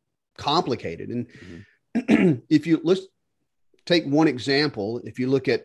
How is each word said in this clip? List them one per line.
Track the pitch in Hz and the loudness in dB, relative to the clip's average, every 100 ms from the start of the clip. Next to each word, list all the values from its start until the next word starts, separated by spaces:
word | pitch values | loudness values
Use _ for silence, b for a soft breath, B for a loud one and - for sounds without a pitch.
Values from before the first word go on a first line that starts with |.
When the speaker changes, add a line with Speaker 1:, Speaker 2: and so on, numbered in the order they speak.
| _ _ _ - | _ _ _ -10
Speaker 1:
complicated. | 139 160 175 113 90 85 98 | -2 0 0 -4 -6 -10 -8
And | 120 120 B 87 87 B B _ 233 | -8 -8 B -20 -20 B B _ -6
Speaker 2:
Mm-hmm. | - - 185 123 - | 2 4 4 2 2
Speaker 1:
<clears throat> | |
if | 151 165 | 0 2
you, | 156 | 0
let's | 160 190 - _ _ _ _ _ _ _ - | 2 -2 -2 _ _ _ _ _ _ _ 0
take | 175 139 | 0 2
one | 147 160 | 2 2
example. | 123 120 139 151 110 101 120 107 | 0 0 0 0 -2 -6 -6 -10
If | 113 | -6
you | 127 | -2
look | 135 131 | 0 2
at | 113 | -2